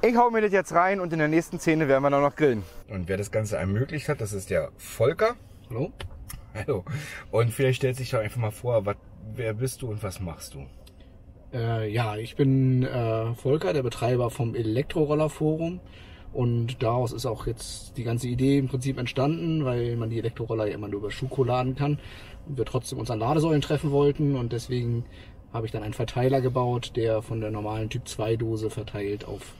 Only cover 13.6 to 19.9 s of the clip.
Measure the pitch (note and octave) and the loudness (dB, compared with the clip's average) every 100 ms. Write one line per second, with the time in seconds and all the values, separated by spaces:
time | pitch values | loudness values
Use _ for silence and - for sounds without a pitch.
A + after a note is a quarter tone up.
13.6 | F#3 D#3+ B2 - A#2 B2 A#2+ - A#2 A#2 | 2 0 0 0 2 2 2 0 -2 0
14.6 | A2 A2+ D3 - D3 D3+ D#3 - D3+ D#3 | 0 0 0 2 2 4 2 2 0 0
15.6 | E3 F3+ - - - - - - A#2+ A#2 | -2 -6 -12 -18 -18 -18 -8 0 2 2
16.6 | A#2 - A2+ A#2+ A#2+ A2+ B2 A2 - A#2 | 0 0 2 2 0 -2 -4 -4 -4 -6
17.6 | - - - - A#2 A#2 B2 B2 C3 C#3 | -8 -12 -12 -6 -2 -2 0 2 6 6
18.6 | C3 C3 C3 B2+ A#2+ - C#3 E3 E3 D#3+ | 4 0 -2 -2 -2 0 0 2 0 0
19.6 | C3 A#2+ A#2+ | 2 0 0